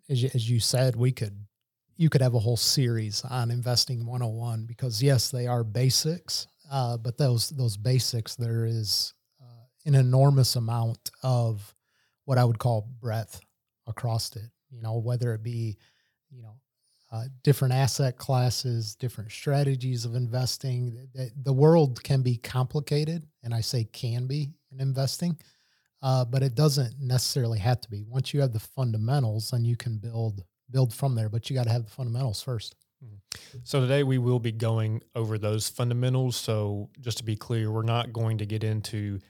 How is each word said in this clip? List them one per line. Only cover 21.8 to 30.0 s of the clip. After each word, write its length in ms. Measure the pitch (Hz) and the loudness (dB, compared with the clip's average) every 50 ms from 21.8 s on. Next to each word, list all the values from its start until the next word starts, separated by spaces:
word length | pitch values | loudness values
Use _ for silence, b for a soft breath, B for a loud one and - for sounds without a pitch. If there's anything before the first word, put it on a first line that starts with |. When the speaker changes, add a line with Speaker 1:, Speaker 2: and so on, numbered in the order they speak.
| 151 135 123 - - | 6 4 2 -4 -2
Speaker 1:
can 180 | - 143 135 | 2 2 4
be 140 | 127 123 123 | 4 2 0
complicated, 880 | 117 - - - 127 127 127 - 156 139 - 147 147 151 156 165 175 156 - _ _ - | 0 -2 -4 -2 -2 -2 0 -2 -4 -2 0 0 0 0 -2 -4 -6 -8 -12 _ _ -8
and 100 | 117 117 | -6 -4
I 80 | 113 | -4
say 240 | 110 - - 127 110 | -2 -2 -2 -2 -2
can 420 | 107 - - - 120 113 120 123 131 | -2 -6 -8 -6 -4 -4 -4 -4 -4
be 240 | 135 151 147 135 160 _ _ _ 135 | -4 -4 -4 -6 -8 _ _ _ -10
in 80 | 131 | -6
investing, 580 | 135 135 131 127 135 127 - - 175 175 165 - b b b b b b b b b b b _ | -4 -2 0 0 -2 -2 -2 -2 -2 -2 -4 -4 b b b b b b b b b b b _
uh, 240 | - 135 131 131 127 | 0 0 2 2 2
but 180 | 117 123 135 131 | 0 0 0 0
it 100 | 139 117 | 0 2
doesn't 460 | 113 151 156 139 143 131 113 113 135 | 4 4 4 4 4 0 -2 -4 -6
necessarily 600 | 143 123 127 127 - - - 139 123 117 113 107 | -4 0 0 0 0 0 0 0 0 0 0 0
have 200 | 92 127 127 117 | 2 2 0 0
to 100 | - - | -2 -10
be. 140 | 110 101 107 | -12 -12 -12
Once 300 | 107 120 135 131 - - | -6 -4 -4 -4 0 0
you 80 | 143 | 2
have 100 | 139 131 | 2 2
the 80 | 110 110 | 0 -2
fundamentals, 920 | - - - - 131 123 110 110 110 113 139 147 131 110 107 110 107 - | -6 -6 -6 -4 -2 -2 0 0 0 0 2 2 2 0 -2 -2 -4 -2
then 120 | - 123 117 | -2 0 0
you 140 | 117 120 117 | 0 0 -2
can 220 | - 120 113 | -4 -6 -6
build, 440 | 107 | -6